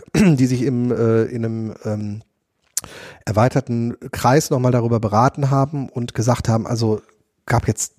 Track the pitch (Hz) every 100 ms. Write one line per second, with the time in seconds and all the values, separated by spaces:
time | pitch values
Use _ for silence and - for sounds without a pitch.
0 | - 165 202 139 127 127 120 123 123 117
1 | 113 113 113 123 113 113 110 107 110 107
2 | 104 107 - _ _ _ _ - - -
3 | - - - 104 123 139 - 117 117 -
4 | 143 - 120 143 - 135 123 123 117 117
5 | 107 104 131 - 139 139 139 147 131 -
6 | 120 - 113 117 - 113 - 113 113 107
7 | - _ _ _ - 120 - 107 -